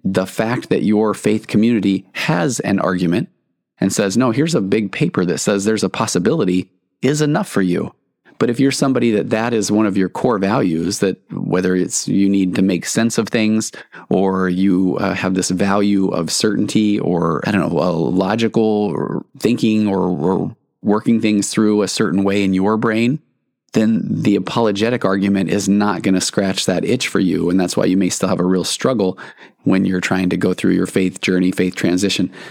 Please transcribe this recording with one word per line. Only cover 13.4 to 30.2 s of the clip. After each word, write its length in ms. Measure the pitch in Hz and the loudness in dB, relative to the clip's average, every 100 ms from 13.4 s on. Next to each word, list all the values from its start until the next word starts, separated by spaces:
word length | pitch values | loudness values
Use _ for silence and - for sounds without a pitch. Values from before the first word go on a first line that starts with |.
| 107 110 - - - - - | 0 0 -2 -10 -20 -14 -2
or 400 | 95 95 95 92 | 0 2 0 0
you, 480 | 90 98 92 95 - | 2 2 2 2 0
uh, 140 | 95 | -2
have 200 | 92 95 | -2 -2
this 160 | 92 90 | 0 -2
value 580 | 92 98 101 104 101 95 | 0 0 2 2 2 0
of 220 | - 80 | -2 -2
certainty 720 | - 110 101 104 - 107 101 | -2 0 0 0 2 2 0
or, 420 | - 87 82 80 | 0 0 0 -2
I 60 | - | 0
don't 220 | 104 80 | 0 0
know, 80 | 82 | 0
uh, 120 | 87 | 0
logical 720 | 82 69 92 95 113 113 117 | 0 0 0 0 0 0 2
or 600 | 110 104 104 78 - - - - | 2 2 0 -2 -4 -6 -8 -4
thinking 480 | 110 120 113 107 107 | -2 2 2 2 2
or, 120 | 98 | 0
or 560 | 90 82 80 95 98 110 _ _ | 0 0 0 0 -2 -8 _ _
working 380 | - 104 123 113 | 0 0 2 2
things 280 | 110 104 98 | 2 0 0
through 340 | - 107 104 | 2 2 2
a 60 | 98 | 0
certain 360 | - 110 92 | 0 0 2
way 180 | 98 101 | 2 2
in 120 | 98 | 2
your 240 | 92 95 110 | 2 2 2
brain, 400 | 120 110 117 156 _ _ _ _ _ | 0 2 0 -2 _ _ _ _ _
then 280 | 110 110 113 - | 0 2 2 0
the 240 | 107 107 | 0 2
apologetic 680 | 98 92 - 113 101 110 123 | 2 0 0 0 0 0 0
argument 460 | 98 98 98 98 98 | 0 0 2 0 0
is 180 | 101 95 | -2 2
not 340 | 101 104 92 | 2 2 0
gonna 200 | 90 92 | 0 0
scratch 420 | - - 98 95 | 0 -2 -2 -2
that 220 | - 90 - | -2 0 0
itch 200 | 120 - | -2 0
for 140 | 95 | 0
you. 300 | 92 85 85 | 0 0 0
And 100 | 92 | 0
that's 160 | 90 - | 0 0
why 80 | |
you 140 | 98 92 | 2 2
may 100 | 90 | 0
still 220 | - 92 | 0 -2
have 100 | 90 | 0
a 60 | 90 | 2
real 180 | 92 | 0
struggle 540 | 85 - 131 123 95 92 - - - _ | 0 -2 -2 0 -2 -2 -12 -20 -20 _
when 200 | - 95 | 0 2
you're 160 | 95 92 | 2 0
trying 300 | - 92 | -2 -2